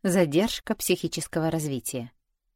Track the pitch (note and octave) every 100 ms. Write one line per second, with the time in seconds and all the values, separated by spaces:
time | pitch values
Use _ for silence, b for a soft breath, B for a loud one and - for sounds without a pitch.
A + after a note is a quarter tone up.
0 | F#3+ F3+ E3 D#3 A3+ - - A3 - F3+
1 | E3 - - E3 D#3+ D#3+ D3+ C3 - B2+
2 | A#2 _ _ _ _